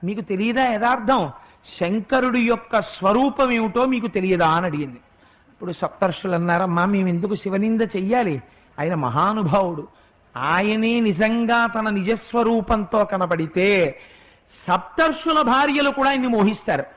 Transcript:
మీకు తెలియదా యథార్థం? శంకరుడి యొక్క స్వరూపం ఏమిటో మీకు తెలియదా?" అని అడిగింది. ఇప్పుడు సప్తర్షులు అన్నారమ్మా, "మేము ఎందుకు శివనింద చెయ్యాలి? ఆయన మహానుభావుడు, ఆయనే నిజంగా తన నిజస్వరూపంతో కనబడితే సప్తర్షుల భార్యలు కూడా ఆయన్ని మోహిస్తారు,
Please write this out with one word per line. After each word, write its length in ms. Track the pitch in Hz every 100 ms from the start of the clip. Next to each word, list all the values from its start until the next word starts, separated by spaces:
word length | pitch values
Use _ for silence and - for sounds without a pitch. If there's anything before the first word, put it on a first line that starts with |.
మీకు 160 | 175 208
తెలియదా 440 | 180 190 226 240
యథార్థం? 640 | 254 214 240 254 214 254 151 - - - - -
శంకరుడి 600 | 175 214 190 262 254 240
యొక్క 420 | 233 226 - 220
స్వరూపం 680 | - - 190 226 277 277 254
ఏమిటో 360 | 233 220 240 262
మీకు 200 | 247 226
తెలియదా?" 420 | 190 185 175 160
అని 180 | 165 180
అడిగింది. 300 | 147 139 120 _ _ _ _ _
ఇప్పుడు 240 | - 180
సప్తర్షులు 600 | 165 160 - 190 - 196
అన్నారమ్మా, 520 | 170 175 170 185 170
"మేము 240 | 185 202 185
ఎందుకు 260 | 170 196
శివనింద 460 | 208 196 196 220 226
చెయ్యాలి? 640 | 226 190 190 247 202 135 - _ _ -
ఆయన 140 | 156
మహానుభావుడు, 960 | 170 127 135 190 220 170 196 180 160 - _ _ _ _ 120
ఆయనే 640 | 143 175 208 220 226 233
నిజంగా 640 | 220 170 220 233 233 233 233
తన 240 | 226 214
నిజస్వరూపంతో 1120 | 202 185 226 - 233 226 226 196 214 185 220
కనబడితే 920 | 202 190 175 165 160 180 196 196 151 - - - - _ _
సప్తర్షుల 920 | - - 185 - - 320 269 330 302
భార్యలు 480 | 240 262 294 285 285
కూడా 200 | 277 269
ఆయన్ని 180 | 269 254
మోహిస్తారు, 560 | 220 196 214 - 139 -